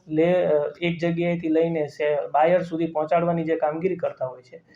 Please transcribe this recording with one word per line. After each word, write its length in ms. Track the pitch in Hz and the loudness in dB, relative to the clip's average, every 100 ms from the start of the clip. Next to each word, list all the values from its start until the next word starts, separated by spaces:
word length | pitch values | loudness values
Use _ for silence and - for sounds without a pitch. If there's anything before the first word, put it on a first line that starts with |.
| - | -4
લે-, 380 | 156 165 180 175 | 2 4 4 4
અ, 280 | 151 147 - | 2 0 -4
એક 160 | 175 170 | -4 -2
જગ્યાએથી 480 | 170 170 175 170 165 | -2 0 -2 -2 0
લઈને 380 | 160 165 165 143 | 2 2 0 -4
સે-, 400 | - 151 147 - | -2 0 0 0
બાયર 280 | 143 160 180 | 2 4 4
સુધી 240 | 170 165 165 | 0 -4 -4
પહોંચાડવાની 580 | 156 156 170 170 170 | -2 0 0 2 0
જે 120 | 160 160 | 0 0
કામગીરી 400 | 151 160 180 175 | -2 0 -2 -2
કરતા 300 | - - 131 | -6 -6 -10
હોય 160 | 127 | -10
છે, 220 | - - _ | -20 -20 _